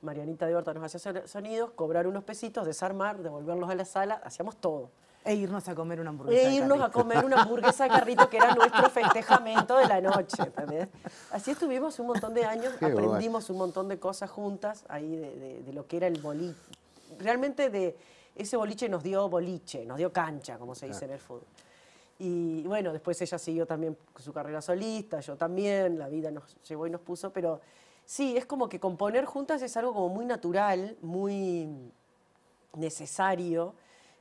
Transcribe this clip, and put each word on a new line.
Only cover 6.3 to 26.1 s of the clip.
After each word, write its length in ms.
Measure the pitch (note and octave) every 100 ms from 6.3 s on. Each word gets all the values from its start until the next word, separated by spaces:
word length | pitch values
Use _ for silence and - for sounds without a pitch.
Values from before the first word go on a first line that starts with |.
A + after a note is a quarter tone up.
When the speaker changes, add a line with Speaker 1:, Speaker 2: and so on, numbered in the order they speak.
| A#3+
Speaker 1:
E 20 | C4
Speaker 2:
de 40 | C4+
Speaker 1:
irnos 200 | C4+ C#4
a 40 | B3+
Speaker 2:
carrito. 80 | A#3+
Speaker 1:
comer 260 | A#3 A#3
una 160 | C4 C4
hamburguesa 420 | G#3+ A#3 A#3+ A#3
de 40 | C4+
carrito, 380 | A3 A3+ B3 B4+
que 80 | A#3
era 180 | A#3+
nuestro 360 | C4 A3+ A3 G#4
festejamento 880 | - G#3+ A3+ A3+ C4 A3+ A3 - B3+
de 80 | B3
la 160 | G3
noche, 340 | F#3 G3 F#3 -
¿entendés? 460 | D#3+ - D3 D3+ F#3+ - - - -
Así 200 | G#3 G#3+
estuvimos 460 | C#4+ E4 B3+ D4+ D4
un 80 | B3
montón 260 | A3+ A3
de 100 | A3+
años, 300 | A3+ A3+ B3 B3
Speaker 3:
Qué 140 | D#3
guay. 140 | A#2 G#2+
Speaker 1:
aprendimos 420 | A2 A3+ A3+ G#3
un 80 | F#3
montón 320 | F#3 F3+ F#3+
de 100 | F#3+
cosas 300 | F#3 F#3+ F#3+
juntas, 540 | - G#3 G3 D#3 D#3 -
ahí 260 | D3 D#3 D#3+
de, 180 | D3 C3
de, 260 | C3+ B2
de 100 | C3
lo 140 | C#3 C3+
que 100 | E3+
era 100 | F3+
el 140 | D#3+
boli-, 340 | D3 D3 F3 E3 - - _ - - -
realmente 520 | G3+ B3 C#4 C#4 C4+
de 260 | G3+ F3+ - - - _ -
ese 220 | G3+ A#3+
boliche 320 | G#3 G#3+ A#3+
nos 120 | F3+
dio 240 | D#3+ G3 G3+
boliche, 560 | F3 F3+ F3+ - C#3 A#2
nos 100 | C3
dio 160 | F3
cancha, 460 | F3+ D#3+ D3 C3 A2+
como 160 | A#2+
se 100 | B2+ C3+
dice 120 | C3+
Speaker 3:
Claro. 140 | C#3
Speaker 1:
en 40 | C3+
el 20 |
fútbol. 240 | - A#2+ - - - - - - _ _
Y 440 | F#3 F3 E3+ D#3+ D#3
bueno, 260 | G#3 F#3
después 260 | D#3 F3+ E3+
ella 160 | F3 E3+
siguió 260 | - E3 E3
también 300 | D#3+ D#3+ D#3 _
con 100 | -
su 120 | C3+
carrera 260 | D3+ D3 D3+
solista, 600 | D3 F3+ A3 A3 G#3 D#3
yo 140 | C#3+ C#3+
también, 640 | E3+ F3+ G3+ G3 F#3 E3
la 100 | C#3